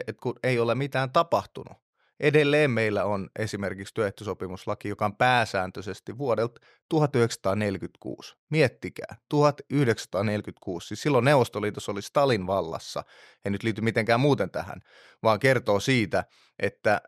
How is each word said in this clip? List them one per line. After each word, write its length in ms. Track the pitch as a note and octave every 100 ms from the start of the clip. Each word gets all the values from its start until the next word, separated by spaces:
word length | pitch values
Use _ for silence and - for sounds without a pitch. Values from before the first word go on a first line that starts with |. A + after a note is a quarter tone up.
| -
että 140 | -
kun 140 | B2+ -
ei 160 | B2+ A#2+
ole 160 | A#2 A#2
mitään 360 | C#3 C3+ C3+
tapahtunut. 680 | C3+ - G#2 - - - - _ _ _ -
Edelleen 520 | D3 D3 C#3+ D3 D3
meillä 340 | A2+ G#2+ G2+ F#2+
on 240 | G2+ F#2+ -
esimerkiksi 540 | A2 G2+ G2 F#2+ G2
työehtosopimuslaki, 960 | - G2+ - G#2 F2+ F#2 F#2 - G#2 G2+
joka 160 | G2+ G#2
on 100 | G2
pääsääntöisesti 1000 | B2+ B2 A2+ G2 F#2 - F#2+ F#2+ - A2+
vuodelta 440 | C#3 G#2+ A#2+ - _ _ -
tuhat 260 | D#3+ D3 B2+
yhdeksänsataaneljäkymmentäkuusi. 1200 | A#2 - F#2+ G2+ G#2 F#2+ - _ - - - - -
Miettikää, 680 | D#3 C3 - - - - - -
tuhat 320 | D3 D3 C#3+ -
yhdeksänsataaneljäkymmentäkuusi. 1160 | C#3 B2 G#2+ - F2+ G#2+ G#2 - - - E2+ -
Siis 140 | G#2+
silloin 240 | D3+ C3 B2+
Neuvostoliitossa 680 | C#3+ A#2+ G#2+ G#2 F2+ -
oli 100 | G2+
Stalin 460 | - D3+ C#3 A2 F2+
vallassa. 560 | F#2+ E2 D#2+ - D2 - - - _ G2+
Ei 60 |
nyt 120 | G2
liity 180 | A2+ G#2
mitenkään 380 | A2 A2+ G#2+ A#2
muuten 320 | C#3+ C3+ F#2+
tähän, 300 | D#2 F#2 G2 - - - _
vaan 160 | A2+ G#2
kertoo 400 | C3+ B2 - G2+
siitä, 440 | C#3 B2+ F#2+ F#2+ - _ _ -
että, 420 | G2+ - A2 G2+